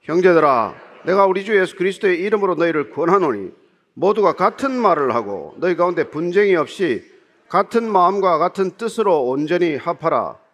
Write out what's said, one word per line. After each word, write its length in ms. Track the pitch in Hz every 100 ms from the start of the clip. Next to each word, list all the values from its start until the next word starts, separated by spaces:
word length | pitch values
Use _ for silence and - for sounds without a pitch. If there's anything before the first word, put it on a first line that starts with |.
형제들아, 720 | - 165 185 165 151 123 101 - - -
내가 220 | 151 190 196
우리 180 | 190
주 100 | 196
예수 200 | 202 175
그리스도의 440 | - 185 185 196 170
이름으로 340 | 196 208 196
너희를 340 | 160 170 156 143
권하노니 600 | - 165 196 160 104 92 - _ _ _
모두가 400 | - 175 220 190
같은 380 | 147 190 - 269
말을 420 | 254 214 156 131
하고 420 | 117 101 98 73 -
너희 160 | 170
가운데 340 | 170 175 165 -
분쟁이 460 | 151 175 180 208
없이 480 | 175 139 - 175 104 - _ _ _ _
같은 420 | 175 196 226 226
마음과 500 | 196 175 202 190 160
같은 320 | 180 196 185
뜻으로 540 | 165 226 - 208 160
온전히 500 | 123 135 151 175 170
합하라. 640 | 139 170 170 160 135 85 - _